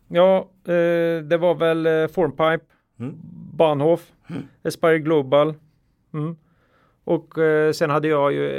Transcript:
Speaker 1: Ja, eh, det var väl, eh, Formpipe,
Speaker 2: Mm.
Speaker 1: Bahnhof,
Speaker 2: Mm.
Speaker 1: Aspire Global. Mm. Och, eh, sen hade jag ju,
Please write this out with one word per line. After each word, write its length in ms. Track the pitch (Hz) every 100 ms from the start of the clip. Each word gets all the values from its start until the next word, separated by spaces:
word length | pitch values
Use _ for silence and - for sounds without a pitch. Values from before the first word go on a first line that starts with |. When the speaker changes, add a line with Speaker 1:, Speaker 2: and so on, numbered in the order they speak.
| _
Speaker 1:
Ja, 300 | 170 185 190 - _ -
eh, 80 | 175 170 170 170 165
det 140 | 151 165
var 160 | 175 156
väl, 300 | 165 165 160
eh, 220 | 160 156
Formpipe, 580 | - 156 - 160 160 - _ _ -
Speaker 2:
Mm. 160 | 123 160 - - -
Speaker 1:
Bahnhof, 580 | - 160 143 151 170 - _ -
Speaker 2:
Mm. 120 | 170 - _
Speaker 1:
Aspire 360 | 165 - 165 160
Global. 540 | 147 156 131 143 151 151 _ _ _ _ _
Mm. 220 | 156 156 165 _ _ _ _ _ _ -
Och, 320 | 165 - 156
eh, 340 | 160 156 156
sen 180 | 156 165
hade 180 | 147 156
jag 240 | 147 143
ju, 160 | 143 143